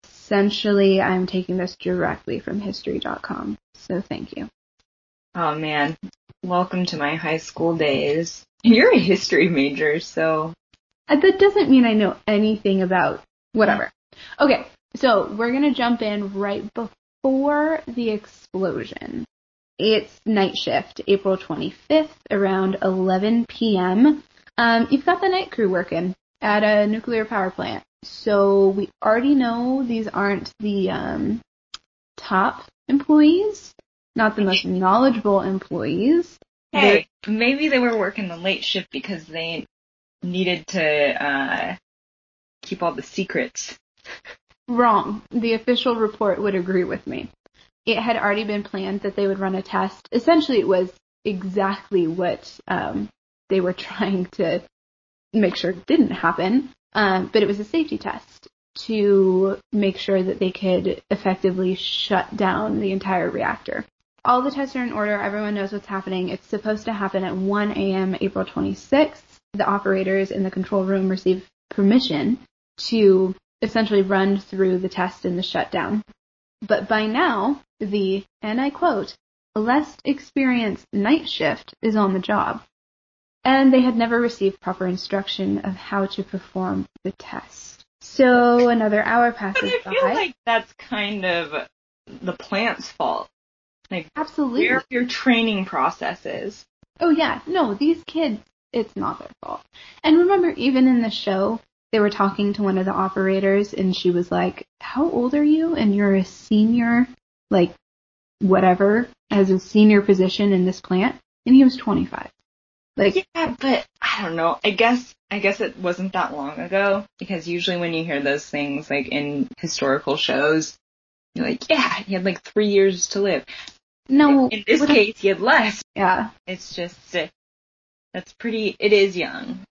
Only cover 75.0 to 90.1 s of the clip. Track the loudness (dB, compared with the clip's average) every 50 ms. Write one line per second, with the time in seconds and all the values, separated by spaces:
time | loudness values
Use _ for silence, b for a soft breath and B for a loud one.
75 | -4 -4 -4 -6 -6 -4 -4 -4 -6 -4 -4 -6 -6 -4 -4 -4 -4 -2 -4 -4
76 | -6 _ -20 _ _ _ _ _ _ _ _ _ -4 -2 -2 -2 0 -2 -2 -2
77 | 0 -2 0 0 0 0 0 0 -2 -2 -2 -4 _ _ _ _ -8 -4 -2 -2
78 | 0 0 -2 -4 -6 _ _ _ -8 -6 -4 -2 -4 -4 -4 -2 -2 0 0 0
79 | -4 -8 -14 _ _ _ _ _ _ _ _ -4 0 2 0 0 0 -2 -12 -10
80 | _ -4 -4 -4 -6 -8 _ 0 0 2 0 0 0 -2 -4 -6 -10 _ -4 -2
81 | 2 2 2 2 0 -6 -6 -2 -2 -2 -2 -4 -10 -20 -18 _ -4 0 2 2
82 | 2 2 0 -2 -2 -2 -2 0 0 -2 -4 -8 -12 _ _ _ _ _ _ _
83 | _ _ _ _ _ _ _ _ _ 2 4 6 6 6 6 6 4 4 2 0
84 | 0 0 2 0 0 0 -2 0 -2 -2 -2 _ -8 -8 -6 -4 -4 -4 -4 -6
85 | -6 -4 -4 -4 -4 -4 -6 -4 -2 -2 -2 -2 -4 -6 -8 -8 -10 -6 -4 -4
86 | -4 -4 -4 -10 -10 -8 -10 -12 -12 -8 _ -6 -4 -4 -4 -4 -6 -8 _ -12
87 | _ -12 -12 _ -18 -14 -14 -14 -14 -16 -20 -20 -20 -20 -20 _ _ _ _ _
88 | -20 -14 0 4 4 6 6 6 6 6 6 6 4 4 4 2 2 2 2 0
89 | 0 2 2 2 2 2 0 -4 -8 -4 -4 -4 -2 -2 -4 -4 -4 -4 -2 0
90 | 0 0